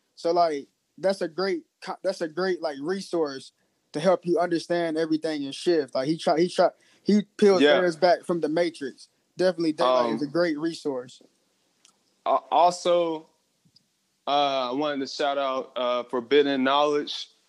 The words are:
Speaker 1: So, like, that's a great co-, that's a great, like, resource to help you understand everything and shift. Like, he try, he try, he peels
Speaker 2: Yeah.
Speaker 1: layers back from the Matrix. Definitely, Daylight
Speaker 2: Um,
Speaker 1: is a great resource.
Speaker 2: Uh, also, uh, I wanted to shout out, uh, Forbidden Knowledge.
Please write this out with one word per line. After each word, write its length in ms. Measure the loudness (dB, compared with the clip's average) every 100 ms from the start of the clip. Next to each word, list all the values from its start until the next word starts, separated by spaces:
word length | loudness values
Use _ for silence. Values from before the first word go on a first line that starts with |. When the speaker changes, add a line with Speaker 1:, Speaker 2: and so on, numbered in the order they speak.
| _ -6
Speaker 1:
So, 160 | 0
like, 360 | 2 2 0 -10 _ _ -6
that's 220 | -2 -2
a 60 | -4
great 360 | -4 -2 -4 -8 _
co-, 160 | -12 -6
that's 180 | -6 -4
a 60 | -6
great, 340 | -4 -2 -2
like, 160 | -4 -6
resource 760 | -6 -6 -4 -4 -4 -6 -16 _ _ _ _
to 60 | -2
help 280 | 0 0 2
you 100 | 0
understand 600 | 0 -2 -2 -2 -2 -2
everything 480 | -2 -2 -4 -6 -8
and 100 | -6
shift. 400 | 0 0 0 -2
Like, 120 | -4
he 80 | -2
try, 240 | 0 0
he 80 | 0
try, 220 | 2 2 0 _ _
he 200 | 0 2 0 2
peels 260 | 4 6
Speaker 2:
Yeah. 160 | 6 6
Speaker 1:
layers 160 | 2 2
back 280 | 2 2
from 160 | 0 -4
the 100 | -2
Matrix. 580 | 0 -2 -4 -10 -12 -20 _ _ -2
Definitely, 360 | 0 0 -2
Daylight 340 | 0 2 2 2
Speaker 2:
Um, 100 | -2
Speaker 1:
is 60 |
a 60 | -2
great 320 | 0 0 0
resource. 640 | -4 -6 -6 -8 -10 -18 _ _ _ _ _ _ _ _ _ _
Speaker 2:
Uh, 140 | -2 -2 0
also, 760 | 2 4 2 0 0 0 -6 -12 _ _ _ _ _ _ _ _ _ -2
uh, 420 | 0 0 0 -2
I 20 |
wanted 260 | -2 -4 -4
to 80 | -6
shout 320 | -4 -2 -2
out, 320 | -2 -4 -6 -4
uh, 280 | -2 -2
Forbidden 600 | -4 -6 2 4 4 2
Knowledge. 640 | 2 2 2 0 -4 -8 -12 _